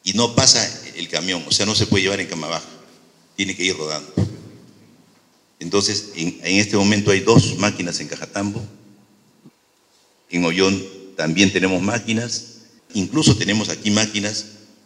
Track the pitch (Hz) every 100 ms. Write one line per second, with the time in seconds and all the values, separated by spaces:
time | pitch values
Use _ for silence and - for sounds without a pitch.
0 | 90 101 120 120 131 120 101 - - -
1 | 85 82 90 90 73 - 104 104 101 101
2 | 95 98 95 82 78 82 - - - -
3 | _ _ _ - 95 87 92 82 78 76
4 | 73 - - - - - - - - _
5 | _ _ _ _ _ _ 85 98 104 101
6 | - 87 82 - 82 98 104 104 98 104
7 | 101 98 92 - - 87 101 - 87 85
8 | 73 - - 101 101 107 104 - - -
9 | _ _ _ _ - _ _ _ _ _
10 | _ _ _ 87 85 87 95 98 - -
11 | - - 80 82 98 92 95 92 98 117
12 | 107 113 120 - - - - _ _ 104
13 | 92 147 156 98 95 104 95 78 107 104
14 | 107 104 101 107 - - - _